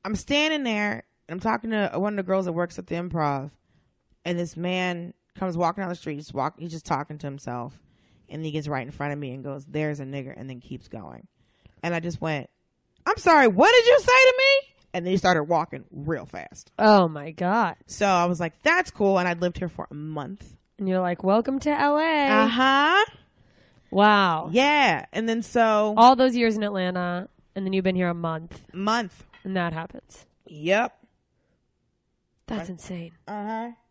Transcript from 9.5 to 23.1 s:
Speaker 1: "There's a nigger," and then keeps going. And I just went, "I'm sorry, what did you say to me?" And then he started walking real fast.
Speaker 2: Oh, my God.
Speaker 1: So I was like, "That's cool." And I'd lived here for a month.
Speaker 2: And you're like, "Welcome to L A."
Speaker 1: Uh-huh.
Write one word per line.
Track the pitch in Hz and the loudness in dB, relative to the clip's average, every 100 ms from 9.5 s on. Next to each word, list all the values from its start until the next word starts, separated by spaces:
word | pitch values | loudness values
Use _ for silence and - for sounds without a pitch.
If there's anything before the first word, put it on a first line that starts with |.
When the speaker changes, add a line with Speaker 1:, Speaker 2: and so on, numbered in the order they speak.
| 139 143 | -12 -10
Speaker 1:
"There's | 151 151 147 | -6 -4 -6
a | |
nigger," | 135 139 131 - | -10 -10 -12 -16
and | 135 | -16
then | 127 | -16
keeps | - 127 - | -14 -16 -14
going. | 110 82 62 - _ _ _ _ _ | -16 -16 -18 -20 _ _ _ _ _
And | 170 | -6
I | 170 | -6
just | 170 165 | -6 -6
went, | 160 147 - _ _ _ _ _ | -4 -6 -8 _ _ _ _ _
"I'm | - 427 | -4 0
sorry, | 359 320 247 | 4 6 6
what | 185 359 | 6 8
did | 494 466 | 8 8
you | 554 | 4
say | 453 | 6
to | 508 523 508 | 6 6 6
me?" | 539 554 554 _ _ | 4 4 0 _ _
And | 185 | -6
then | 175 | -2
he | 185 | 0
started | 185 170 | 2 2
walking | 151 170 165 135 - | 2 0 0 -10 -14
real | 139 147 151 | -10 -6 -6
fast. | 90 87 - - - - | -8 -14 -14 -20 -18 2
Speaker 2:
Oh, | 214 208 170 | 6 6 6
my | 151 147 | -2 -12
God. | 156 180 220 196 - _ | -4 -2 0 -2 -4 _
Speaker 1:
So | - 202 | -2 2
I | 180 175 | 2 2
was | 165 | -2
like, | 165 _ | -6 _
"That's | 294 349 359 | 0 0 -2
cool." | - 196 196 | -2 2 2
And | 180 | 0
I'd | 170 | -2
lived | 180 - | -4 -4
here | 175 | -10
for | - - | -10 -14
a | |
month. | 147 156 156 139 196 - - _ - | -12 -10 -10 -10 -14 -18 -20 _ -8
Speaker 2:
And | 190 | -2
you're | 185 | 0
like, | 180 175 | -2 -2
"Welcome | 185 214 233 269 | 2 2 0 -4
to | 294 | -2
L | 294 285 294 | 0 0 2
A." | 320 311 277 | 0 0 2
Speaker 1:
Uh-huh. | 214 220 233 262 269 294 381 427 | 4 2 2 4 4 4 2 0